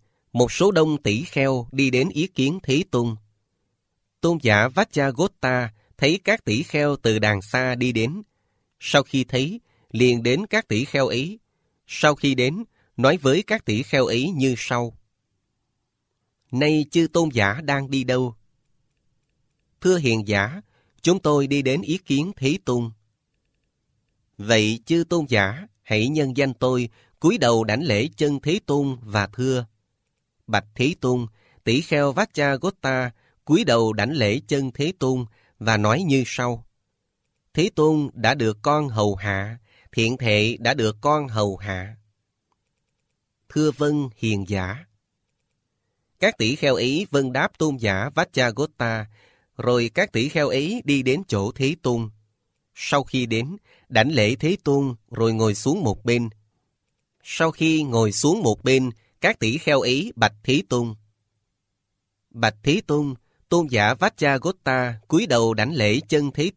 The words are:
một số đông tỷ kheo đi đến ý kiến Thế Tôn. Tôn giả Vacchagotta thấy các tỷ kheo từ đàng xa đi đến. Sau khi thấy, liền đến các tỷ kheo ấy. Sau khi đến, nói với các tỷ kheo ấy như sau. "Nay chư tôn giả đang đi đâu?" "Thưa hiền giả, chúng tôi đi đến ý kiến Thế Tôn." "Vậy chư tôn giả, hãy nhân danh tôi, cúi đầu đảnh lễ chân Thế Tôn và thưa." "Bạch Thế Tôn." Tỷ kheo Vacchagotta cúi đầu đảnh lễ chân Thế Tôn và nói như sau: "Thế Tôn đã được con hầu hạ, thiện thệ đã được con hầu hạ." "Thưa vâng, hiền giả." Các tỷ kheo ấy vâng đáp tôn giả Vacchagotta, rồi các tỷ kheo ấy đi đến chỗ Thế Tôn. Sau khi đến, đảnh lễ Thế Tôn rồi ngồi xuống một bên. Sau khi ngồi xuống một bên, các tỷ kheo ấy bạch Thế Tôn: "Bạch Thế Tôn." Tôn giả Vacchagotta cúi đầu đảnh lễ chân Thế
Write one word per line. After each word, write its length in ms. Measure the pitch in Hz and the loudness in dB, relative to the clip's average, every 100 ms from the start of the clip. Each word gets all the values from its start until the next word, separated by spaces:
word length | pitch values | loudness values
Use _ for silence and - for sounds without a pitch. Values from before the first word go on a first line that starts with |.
| _ _ _ | _ _ _
một 180 | 117 120 | 0 0
số 200 | - 190 | 2 2
đông 320 | 175 156 147 | 4 2 0
tỷ 200 | - 107 | -2 -2
kheo 440 | 175 143 135 127 120 | -4 -2 -2 -2 -4
đi 180 | 131 135 | 0 2
đến 200 | 123 170 | 2 0
ý 180 | 147 175 | -2 -4
kiến 320 | - 135 185 | -2 -2 -2
Thế 200 | - 139 190 | -2 -2 0
Tôn. 240 | 127 117 107 _ _ _ _ _ _ _ _ _ _ | -2 -2 -6 _ _ _ _ _ _ _ _ _ _
Tôn 160 | 170 170 | -2 0
giả 260 | 117 104 123 | 2 4 2
Vacchagotta 1040 | 147 220 151 139 123 196 _ 127 127 117 - _ - | 0 -2 0 -2 0 -2 _ -4 -2 -4 -10 _ -2
thấy 220 | 143 190 | 0 0
các 220 | - 220 - | 0 -2 0
tỷ 180 | 110 | -2
kheo 320 | 170 151 147 139 | -2 0 0 0
từ 240 | 117 107 | 0 2
đàng 220 | 107 101 | 2 0
xa 340 | 98 127 127 120 | -2 -2 -2 -2
đi 160 | 127 | 0
đến. 300 | 117 117 190 - _ _ _ _ _ | 0 -2 -4 -14 _ _ _ _ _
Sau 240 | - 143 | -2 0
khi 200 | - 135 | 0 -2
thấy, 360 | 123 127 143 233 _ _ _ | -2 -2 -4 -6 _ _ _
liền 320 | 110 123 120 | 2 4 4
đến 220 | 117 139 208 | 2 0 0
các 220 | 220 - | -4 -2
tỷ 180 | 107 139 | -4 -2
kheo 220 | 139 131 | -2 0
ấy. 320 | 120 156 220 _ _ _ _ _ | -2 -6 -10 _ _ _ _ _
Sau 280 | - 151 143 | 0 0 2
khi 200 | 143 127 | 0 2
đến, 280 | 127 185 233 _ _ - | 0 -2 -12 _ _ 2
nói 200 | 131 175 | 2 4
với 260 | 135 160 - | 2 2 0
các 180 | 220 - | -4 -2
tỷ 180 | 107 | -4
kheo 220 | 139 139 127 | 0 0 2
ấy 240 | 117 151 | 0 -2
như 260 | 160 131 120 | 0 0 0
sau. 360 | - 120 120 - _ _ _ _ _ _ _ _ _ _ _ _ _ _ _ | -4 -4 -6 -10 _ _ _ _ _ _ _ _ _ _ _ _ _ _ _
"Nay 340 | 123 147 156 143 | -2 2 2 0
chư 160 | 170 165 | 0 2
tôn 160 | 170 160 | 2 0
giả 280 | 120 98 117 | 2 0 0
đang 260 | 147 139 135 | -4 -4 -2
đi 140 | 135 | -4
đâu?" 320 | 123 127 127 113 _ _ _ _ _ _ _ _ _ _ _ _ _ _ | 0 0 -2 -6 _ _ _ _ _ _ _ _ _ _ _ _ _ _
"Thưa 160 | 185 185 | 0 2
hiền 300 | 135 110 104 | 2 0 0
giả, 340 | 101 104 180 - _ _ _ | 0 -2 -6 -16 _ _ _
chúng 180 | 165 185 | 0 0
tôi 280 | 156 147 135 | 2 2 2
đi 140 | 143 | 0
đến 200 | 131 143 | 0 -2
ý 160 | 196 170 | -2 -6
kiến 340 | - 139 175 - | -2 -2 -2 -2
Thế 220 | 135 180 - | -2 -2 -2
Tôn." 260 | 123 113 110 _ _ _ _ _ _ _ _ _ _ _ _ _ _ | -2 -4 -10 _ _ _ _ _ _ _ _ _ _ _ _ _ _
"Vậy 420 | 104 113 107 113 - | 2 4 4 0 0
chư 180 | 165 165 | -2 0
tôn 160 | 170 143 | -2 0
giả, 380 | 110 98 131 208 _ | 0 0 -2 -14 _
hãy 240 | - 107 120 | -4 0 0
nhân 300 | 156 135 123 | 0 -2 0
danh 160 | 139 | -2
tôi, 360 | 123 127 127 117 _ _ _ | 0 -2 0 -4 _ _ _
cúi 180 | 160 226 | 0 2
đầu 260 | 123 117 | 2 2
đảnh 200 | 110 110 | 2 -2
lễ 240 | 160 104 151 - | 0 0 -2 0
chân 220 | 151 143 | -2 0
Thế 200 | 147 196 - | -2 -4 -2
Tôn 320 | 143 139 123 | -2 -2 -4
và 260 | 110 104 98 | -6 -4 -4
thưa." 380 | 123 127 127 117 _ _ _ _ _ _ _ - | -4 -2 -2 -4 _ _ _ _ _ _ _ -4
"Bạch 180 | 104 - - | -4 -4 -2
Thế 200 | 131 180 | -2 0
Tôn." 240 | 127 123 113 _ _ _ | -2 -2 -4 _ _ _
Tỷ 180 | - 127 | 0 0
kheo 300 | 165 147 143 | 0 0 0
Vacchagotta 1000 | 135 214 - 143 135 185 - 135 131 123 - _ _ - | 0 -4 0 -2 0 -4 -4 -4 -2 -4 -8 _ _ 0
cúi 180 | 165 | 2
đầu 300 | 180 117 113 | 4 2 2
đảnh 180 | 107 113 | 0 -2
lễ 280 | 151 104 117 - | 0 0 0 -2
chân 240 | 139 135 | -2 -2
Thế 220 | - 151 - | -4 -6 -2
Tôn 260 | 131 131 117 _ _ _ | -2 -2 -4 _ _ _
và 180 | 110 107 | 0 2
nói 240 | 107 135 | 2 0
như 220 | 180 135 120 | 2 0 0
sau: 400 | - 123 117 - _ _ _ _ _ _ _ _ | -4 -4 -4 -10 _ _ _ _ _ _ _ _
"Thế 160 | - 185 - | -2 -2 2
Tôn 340 | 156 156 139 | 2 2 -2
đã 200 | 127 110 | -2 -2
được 240 | 139 113 107 | 0 0 -2
con 280 | 143 151 143 | -2 -2 -2
hầu 260 | 110 104 98 | 0 0 0
hạ, 420 | 104 95 101 120 _ _ _ | -4 -6 -6 -12 _ _ _
thiện 260 | - 113 127 | -2 -2 0
thệ 400 | 113 104 110 107 | 0 2 2 0
đã 140 | 117 | -2
được 240 | 143 110 107 | 0 0 0
con 260 | 147 151 139 | 0 0 -2
hầu 300 | 110 104 92 | -2 -2 -2
hạ." 380 | 101 92 95 113 _ _ _ _ _ _ _ _ _ _ _ _ _ _ _ | -8 -10 -10 -18 _ _ _ _ _ _ _ _ _ _ _ _ _ _ _
"Thưa 220 | 151 151 | -2 -2
vâng, 380 | 139 147 147 135 - | 0 -2 -2 -4 -6
hiền 300 | 113 101 95 | -4 -4 -4
giả." 380 | 98 92 123 175 _ _ _ _ _ _ _ _ _ _ _ _ _ | -6 -6 -10 -16 _ _ _ _ _ _ _ _ _ _ _ _ _
Các 180 | 202 - | -2 0
tỷ 180 | 110 147 | -2 0
kheo 200 | 143 113 | 0 0
ấy 320 | 123 151 202 | 0 -2 0
vâng 220 | 143 131 | 0 0
đáp 240 | 127 185 - | -2 -4 -2
tôn 200 | 160 135 | -4 -2
giả 320 | 110 95 127 160 | -2 -2 -4 -4
Vacchagotta, 920 | 180 - 123 110 151 _ 117 113 107 _ _ _ _ - | -2 0 -2 -2 -6 _ -6 -4 -8 _ _ _ _ -6
rồi 340 | 120 123 117 | 0 0 0
các 180 | - 208 | -2 -2
tỷ 180 | 110 139 | 0 -2
kheo 180 | 165 139 | 0 0
ấy 340 | 135 156 240 143 | 0 -2 -4 0
đi 180 | 143 | 0
đến 200 | 127 143 196 | 2 -2 0
chỗ 240 | 104 101 | -2 -2
Thế 240 | - 135 - | -2 -4 -2
Tôn. 280 | 127 117 110 - _ _ _ _ _ - | -2 -2 -4 -12 _ _ _ _ _ -14
Sau 280 | - 143 | -2 -2
khi 220 | - 131 120 | 0 -4 -2
đến, 320 | 113 131 202 _ _ _ | -2 -4 -10 _ _ _
đảnh 220 | 117 127 | 2 2
lễ 240 | 147 104 131 | 4 2 2
Thế 220 | 151 - | -2 -2
Tôn 320 | 147 139 139 120 _ | 0 2 0 -4 _
rồi 220 | 110 113 | -2 0
ngồi 220 | 113 110 101 | 2 0 0
xuống 280 | 135 196 | -2 0
một 220 | 127 95 113 | -2 -2 0
bên. 240 | 120 117 - _ _ _ _ _ _ _ _ | 0 -2 -8 _ _ _ _ _ _ _ _
Sau 280 | - - 165 | -14 -2 -2
khi 320 | - 160 156 | 2 0 2
ngồi 280 | 143 117 107 | 2 2 2
xuống 300 | - 143 220 | 2 2 2
một 200 | 131 107 | 2 0
bên, 260 | 123 131 127 - _ _ | 2 2 2 -6 _ _
các 180 | 190 226 | -2 0
tỷ 180 | 113 147 | -2 -2
kheo 240 | - 139 | 0 2
ấy 320 | 113 131 220 - | 2 -2 -4 -2
bạch 180 | 107 104 | -2 -2
Thế 180 | - 135 - | 0 0 2
Tôn: 240 | 123 120 107 _ _ _ _ _ _ _ _ _ _ _ _ _ | -2 -2 -8 _ _ _ _ _ _ _ _ _ _ _ _ _
"Bạch 260 | 117 113 107 | -2 -2 0
Thế 180 | 139 185 - | 0 0 0
Tôn." 260 | 147 147 123 _ _ - | -2 -2 -6 _ _ 0
Tôn 180 | 170 156 | 0 2
giả 240 | 117 104 | 2 2
Vacchagotta 1080 | 123 185 - 147 135 156 - 139 131 123 113 - | 2 0 0 0 2 -2 -6 -2 -2 -2 -6 0
cúi 180 | 160 175 | 0 2
đầu 280 | 120 113 | 2 2
đảnh 200 | 110 113 | 0 -2
lễ 260 | 160 104 117 - | 0 2 0 0
chân 220 | 151 143 | 0 0
Thế 200 | 143 175 | -2 -4